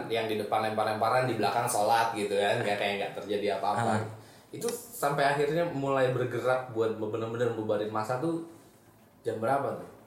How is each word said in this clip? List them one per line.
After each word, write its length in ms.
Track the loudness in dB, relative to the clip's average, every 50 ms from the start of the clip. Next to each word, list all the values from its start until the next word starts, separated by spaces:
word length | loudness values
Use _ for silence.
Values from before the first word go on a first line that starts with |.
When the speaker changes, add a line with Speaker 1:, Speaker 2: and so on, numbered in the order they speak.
| 0
Speaker 1:
yang 200 | -2 -2 0 0
di 100 | 0 -2
depan 280 | -2 -2 0 0 0 0
lempar-lemparan, 600 | 0 0 0 0 0 0 2 2 2 4 4 2
di 100 | 2 0
belakang 300 | 0 0 2 2 2 0
sholat 480 | 2 2 2 4 4 4 4 4 2 0
gitu 220 | -2 -2 0 2
kan, 240 | 2 2 2 2 2
nggak, 160 | 0 0 0
kayak 200 | 0 0 0 0 -2
nggak 140 | -4 -4 -6
terjadi 320 | -8 -4 -2 -2 0 0 0 0
apa-apa. 360 | 0 0 0 0 2 2 2 2
Speaker 2:
Ah. 80 | 0 -2 -4 -8 -12 -16 -20 -20 -20 -18 -14
Speaker 1:
Itu 180 | -10 -6 -4 -4
sampai 580 | -4 -4 -8 -12 -6 -2 -2 0 2 2 2
akhirnya 360 | 2 2 2 2 2 2 0 0
mulai 440 | 0 -2 -2 0 0 2 4 4 2
bergerak 600 | 2 0 -2 -2 -2 -2 0 2 2 0 0 -2
buat 260 | -2 0 0 0 0
bener-bener 540 | -2 -4 -4 -4 -4 -4 -4 -2 0 0 0 0
bubarin 360 | 0 0 0 0 0 0 -2
massa 300 | -2 -2 -2 -2 -2 -2
tuh 240 | -2 -2 -2 -4 -6 -10 -14 -20 -20 -20 -20 -20 -20 -20 -20 -20 -20 -20 -20 -8
jam 160 | -6 -4 -2
berapa 300 | 0 0 2 2 2 0 -2 -4
tuh? 160 | -6 -8 -12 -18 -20 -16